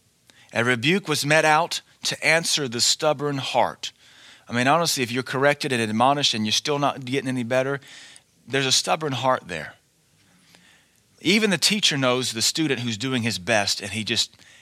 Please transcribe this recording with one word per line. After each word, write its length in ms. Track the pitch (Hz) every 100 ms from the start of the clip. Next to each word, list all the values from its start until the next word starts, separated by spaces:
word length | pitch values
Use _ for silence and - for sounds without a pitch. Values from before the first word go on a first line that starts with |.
| _ _ _ _ -
A 100 | 113
rebuke 440 | 120 123 131 190 -
was 180 | 143 143
met 200 | 156 156
out 360 | 151 - - - _
to 200 | - -
answer 440 | 139 165 165 - 135
the 140 | 117
stubborn 560 | - - 156 139 147 139
heart. 560 | 120 123 92 - - - - - - - -
I 60 |
mean, 140 | 117 127
honestly, 340 | 160 165 -
if 100 | 117
you're 120 | 123
corrected 480 | 127 131 143 147 147
and 100 | 123
admonished 520 | 110 110 127 143 135
and 120 | 113 107
you're 60 |
still 260 | - 151 143
not 280 | 139 - 127
getting 240 | 139 135
any 140 | 127
better, 360 | 117 127 131 139 - - - - _ _ -
there's 200 | 135 135
a 60 |
stubborn 420 | - - 180 156
heart 300 | 127 131 127 90
there. 280 | 82 71 - _ _ _ _ _ _ _ - _ _ _ _ _ _
Even 300 | 127 214 214
the 60 | 175
teacher 400 | - 208 - 147
knows 360 | 131 127 123
the 80 | 113
student 400 | - - 156 120
who's 160 | 123 107
doing 260 | 135 131
his 160 | 113 92
best 400 | 90 110 98 -
and 120 | 98
he 120 | 107
just, 320 | 107 113 - _ - -